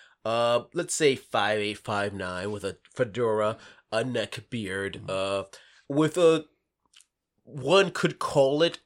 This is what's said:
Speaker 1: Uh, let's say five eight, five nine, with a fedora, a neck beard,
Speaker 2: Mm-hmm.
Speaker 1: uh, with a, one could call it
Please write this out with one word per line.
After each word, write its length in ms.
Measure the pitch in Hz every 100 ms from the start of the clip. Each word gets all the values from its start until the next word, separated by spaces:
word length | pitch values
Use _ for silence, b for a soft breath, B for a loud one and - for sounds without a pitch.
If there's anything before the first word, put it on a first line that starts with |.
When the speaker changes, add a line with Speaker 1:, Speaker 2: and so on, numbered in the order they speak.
| b b
Speaker 1:
Uh, 400 | 110 117 117 120 120
let's 180 | 165 165
say 220 | - 151
five 460 | 127 - 113 101 107
eight, 180 | 104 101
five 340 | - 104 101
nine, 380 | 98 92 90 101
with 140 | 104
a 140 | 95 87 _
fedora, 640 | - 117 117 117 107 107 113 B B B
a 100 | 110
neck 480 | 135 117 104 - -
beard, 520 | 117 95 98 98 98 104
Speaker 2:
Mm-hmm. 20 |
Speaker 1:
uh, 360 | 95 98 98 95 b b b b
with 300 | 139 156 180
a, 280 | 170 160 - _ _ _ _ _ _ _ _ _
one 480 | - 127 127 190 185
could 260 | - 165 -
call 460 | - 147 135 147
it 160 | 170 -